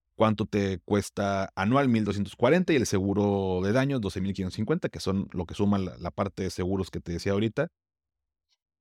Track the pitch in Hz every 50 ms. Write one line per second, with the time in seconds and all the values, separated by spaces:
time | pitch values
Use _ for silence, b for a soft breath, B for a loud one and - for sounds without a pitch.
0 | _ _ _ - 110 110 107 - 104 - - 104 101 98 95 87 - - 104 101
1 | - - - - 101 98 98 98 95 - - 92 95 107 127 139 139 127 117 110
2 | 107 101 95 101 98 - - - 120 123 160 185 180 190 165 127 107 - 104 95
3 | 95 98 98 104 101 104 101 98 98 92 92 92 95 98 110 131 135 139 139 127
4 | 101 95 - 95 92 98 101 - 92 92 - 107 90 - 156 180 - - - -
5 | - 98 95 98 - - - 90 87 - - - 104 101 101 98 95 85 62 60
6 | 85 85 - - 101 98 - - 95 90 - - 92 90 98 95 92 - - 87
7 | - - 85 82 - 98 98 101 110 107 - 143 151 - _ _ _ _ _ _
8 | _ _ _ _ _ _ _ _ _ _ _ _ _ _ _ _